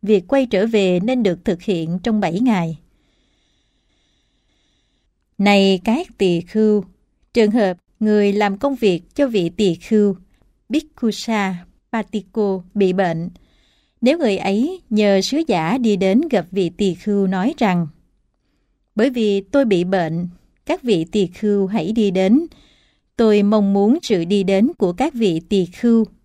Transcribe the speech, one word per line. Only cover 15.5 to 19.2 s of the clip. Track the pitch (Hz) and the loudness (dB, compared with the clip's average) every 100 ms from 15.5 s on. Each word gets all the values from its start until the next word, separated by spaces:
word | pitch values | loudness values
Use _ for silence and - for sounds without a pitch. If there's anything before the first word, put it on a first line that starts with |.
| 185 160 240 | -2 0 0
đi | 233 202 | 0 0
đến | 190 214 330 | 2 2 2
gặp | 233 170 | -2 -2
vị | 196 175 | -4 -4
tỳ | 170 202 | -2 -2
khưu | 170 - 202 196 | -2 -4 -2 0
nói | 190 202 330 | -2 -4 -2
rằng, | 214 180 160 - _ _ _ _ _ _ _ _ _ - | 0 0 -4 -10 _ _ _ _ _ _ _ _ _ -2
"Bởi | 254 | -2
vì | 247 | 0